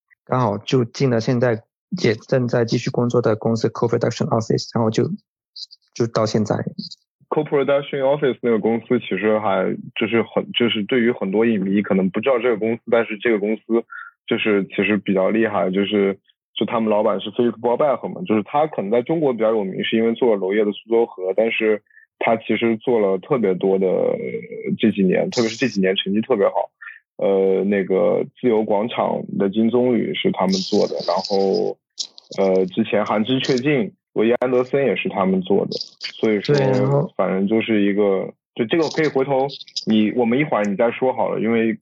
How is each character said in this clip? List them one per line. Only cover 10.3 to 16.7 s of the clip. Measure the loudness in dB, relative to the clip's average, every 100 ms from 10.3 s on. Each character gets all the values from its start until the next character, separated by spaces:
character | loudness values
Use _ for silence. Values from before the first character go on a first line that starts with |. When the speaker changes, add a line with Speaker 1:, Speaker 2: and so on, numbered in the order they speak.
| -2 -2
Speaker 2:
就 | 0 0
是 | 0
对 | 0 0
于 | 2
很 | 0 -2
多 | 2 2
影 | 2
迷 | 2 0
可 | 2
能 | 2 0
不 | 0
知 | 0
道 | 2
这 | 2
个 | 0
公 | -2 -4
司， | 0
但 | 0 0
是 | -2
这 | 0
个 | 0
公 | 0 -4
司 | 0 -2 -2 -12 -20 _ -6
就 | -2
是 | 0 0 0
其 | -2
实 | 0 0
比 | 0
较 | 0 2
厉 | 2 0
害， | 0 0
就 | 0 0
是， | 2 0 -2 _ _ _
就 | -6
他 | -4